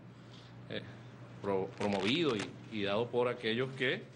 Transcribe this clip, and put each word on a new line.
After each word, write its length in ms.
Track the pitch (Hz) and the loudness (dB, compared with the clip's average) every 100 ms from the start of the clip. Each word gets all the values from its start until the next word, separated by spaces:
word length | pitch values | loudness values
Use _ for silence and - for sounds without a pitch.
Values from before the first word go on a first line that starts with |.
| - - - - - - - | -14 -16 -16 -16 -16 -14 -8
eh, 100 | 104 - - - - - - | -6 -8 -12 -14 -14 -14 -4
pro-, 260 | 98 95 92 - | 0 2 0 0
promovido 580 | 104 98 98 160 151 107 | 2 4 4 4 4 2
y, 60 | 87 - - | -2 -8 -6
y 120 | 107 | -2
dado 240 | 98 104 120 | 2 2 2
por 200 | 123 123 | 2 2
aquellos 420 | 117 113 117 131 | 2 2 2 0
que 280 | 131 131 196 - | 2 2 2 -4